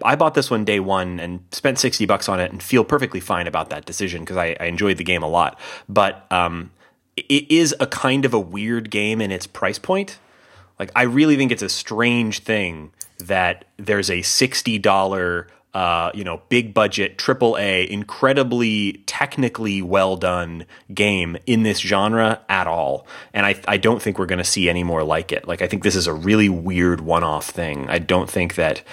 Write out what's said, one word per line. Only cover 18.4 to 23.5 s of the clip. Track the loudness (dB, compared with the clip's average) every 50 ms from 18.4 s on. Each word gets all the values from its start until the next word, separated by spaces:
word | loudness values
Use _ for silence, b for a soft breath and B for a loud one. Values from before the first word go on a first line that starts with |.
| 2 2 2 0 2 2 2 0 0 -2 -4 -6 -10
technically | -10 -4 -4 -4 -2 0 -2 -2 -2 -2 -4 -4 -4 -2 -4
well | -2 2 2 4 4 2 0
done | 0 0 0 0 -2 -4 -6 -8 -12 -12 B B B B B
game | -2 0 2 2 2 0 -2 -2 -4 -6 -2
in | 0 2 4
this | 4 2 0 0
genre | 0 0 2 2 2 2 2 2 2 2 0 -2 -2 -2
at | 0 0 0
all. | 0 0 -2 -2 -2 -4 -6 B B B B B B
And | -2 0 2
I, | 2